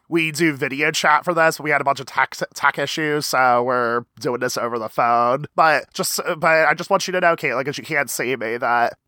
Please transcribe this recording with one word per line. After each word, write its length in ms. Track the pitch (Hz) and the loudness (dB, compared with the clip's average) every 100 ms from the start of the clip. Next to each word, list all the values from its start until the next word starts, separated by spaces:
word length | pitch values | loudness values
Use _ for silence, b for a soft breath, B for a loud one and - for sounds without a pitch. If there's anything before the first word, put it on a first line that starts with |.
| - | -4
we 220 | 165 160 | -2 -2
do 220 | 147 165 | 0 0
video 400 | 139 135 135 151 | 0 -4 0 0
chat 320 | 156 165 151 | 2 2 2
for 100 | - | 2
this. 240 | 165 160 156 | 2 2 2
We 120 | 147 | 0
had 100 | 143 | 0
a 40 | |
bunch 140 | 139 135 | 0 -2
of 60 | 131 | -2
tech, 300 | - 131 - - | -2 -2 -2 -10
tech 240 | - 143 151 | -2 0 0
issues, 480 | 143 - 156 147 143 | -2 -2 -2 -2 0
so 360 | 131 127 120 | 2 4 4
we're 400 | 123 123 120 117 120 - | 2 0 0 -2 -6 -8
doing 180 | 147 120 | -6 -4
this 160 | 127 - | -4 -4
over 220 | 117 117 | -4 -4
the 100 | 110 | -6
phone. 580 | - 120 120 120 135 147 - | 0 2 4 2 0 -2 2
But 360 | 160 143 - | 2 2 -2
just, 260 | - 185 - 262 165 | -6 -6 -4 -4 -2
but 280 | 165 160 156 | 2 4 2
I 60 | |
just 160 | 156 170 | 0 0
want 180 | 190 - | -2 0
you 40 | |
to 80 | 180 | 0
know, 140 | 180 | 2
Caitlin, 300 | 165 151 120 | 2 0 -2
'cause 140 | 139 143 | -4 -6
you 40 | |
can't 240 | 113 151 139 | -4 -4 -2
see 260 | - 123 127 | -4 -4 -4
me, 200 | 110 120 | -4 -4
that 360 | 123 120 120 - | 0 2 2 -2